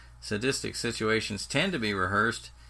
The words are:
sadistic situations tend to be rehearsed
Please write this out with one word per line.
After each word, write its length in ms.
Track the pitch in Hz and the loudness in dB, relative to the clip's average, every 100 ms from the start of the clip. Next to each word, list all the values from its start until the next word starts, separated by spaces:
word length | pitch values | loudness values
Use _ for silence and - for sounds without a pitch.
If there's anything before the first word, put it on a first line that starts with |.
| - - | -20 -16
sadistic 560 | - 104 127 131 107 - | -6 -2 0 0 -2 -4
situations 680 | 120 113 110 110 - 101 - | -4 0 2 2 0 -4 -2
tend 280 | 135 190 | 0 0
to 60 | 170 | 0
be 140 | 110 | 0
rehearsed 560 | 98 92 101 113 - - - | 0 2 4 2 0 -8 -18